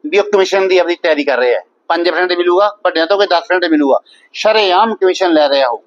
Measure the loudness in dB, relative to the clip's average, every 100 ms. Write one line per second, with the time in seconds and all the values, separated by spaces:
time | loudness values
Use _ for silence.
0 | -2 -2 0 0 0 0 2 0 0 -2
1 | -2 0 0 0 0 -2 -6 _ -6 -2
2 | -2 -2 -2 -2 0 0 0 -2 -4 -2
3 | -2 0 0 0 -2 -4 0 0 2 0
4 | _ _ _ -4 0 2 2 2 0 0
5 | -2 0 0 2 2 2 0 -4